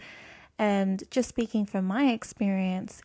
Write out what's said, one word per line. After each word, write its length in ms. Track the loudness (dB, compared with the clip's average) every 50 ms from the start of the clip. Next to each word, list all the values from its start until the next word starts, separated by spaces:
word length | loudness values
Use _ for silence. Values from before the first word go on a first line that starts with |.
| -16 -20 -20 -20 -20 -20 -20 -20 -20 -16 _ 0
And 420 | 2 2 4 2 2 2 0 -2 -4 -2
just 200 | -2 0 0 0
speaking 360 | -2 -2 -2 0 0 0 0
from 200 | 0 -2 -2 0
my 260 | 0 2 4 4 4
experience, 920 | 2 0 -4 -10 -6 -2 0 0 2 2 0 0 0 -2 -4 -8 -10 -6